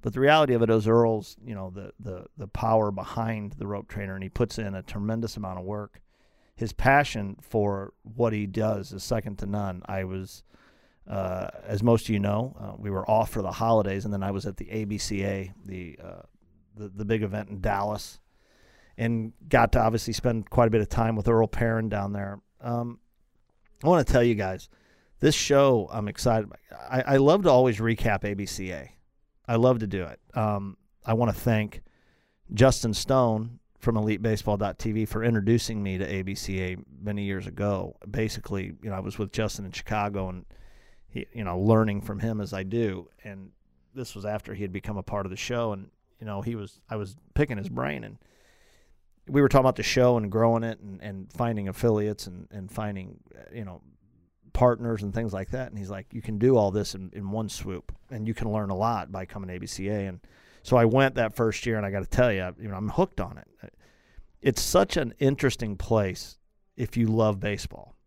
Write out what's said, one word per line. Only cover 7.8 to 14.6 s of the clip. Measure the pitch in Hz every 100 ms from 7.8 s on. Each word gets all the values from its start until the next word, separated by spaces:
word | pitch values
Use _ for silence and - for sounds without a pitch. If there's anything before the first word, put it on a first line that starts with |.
| 98 _
what | - 113 117
he | 107 101
does | 95 110 104 92
is | 95
second | - 113 107 98
to | 101
none. | 101 98 90
I | - 95
was, | 95 95 95 - - _ _ _ _ _ -
uh, | 101 92 92 95 -
as | - 104
most | 117 117 -
of |
you | 107
know, | 101 104 127 -
uh, | 104 101
we | 104
were | 95 95
off | 110 110
for | 113
the | 95
holidays, | 87 113 113 98 98 104
and |
then | 101
I | 98
was | 98 101
at |
the | 95